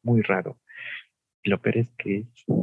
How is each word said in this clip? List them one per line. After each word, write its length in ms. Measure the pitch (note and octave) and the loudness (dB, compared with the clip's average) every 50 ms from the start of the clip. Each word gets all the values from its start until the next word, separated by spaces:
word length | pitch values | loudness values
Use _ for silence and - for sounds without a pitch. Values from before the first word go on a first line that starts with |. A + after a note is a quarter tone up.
| - | 0
muy 180 | A#2+ A#2+ A2+ | 2 4 4
raro. 380 | G#2 - G2+ F#2+ F2 - - _ _ - - - - - - - - _ _ _ _ _ _ _ - | 4 2 2 0 0 -4 -8 _ _ -20 -20 -16 -14 -14 -14 -14 -16 _ _ _ _ _ _ _ -2
Y 60 | G2 | 0
lo 120 | G2 - | 0 0
peor 160 | - A2+ - A#2 | 2 0 0 0
es 120 | A#2 - _ - | 0 -2 _ -10
que 220 | - G#2 G2 G#2 | -6 -4 -4 -4
es 260 | A2+ A#2+ _ _ - - A2+ A2 | -4 -8 _ _ -4 -2 0 0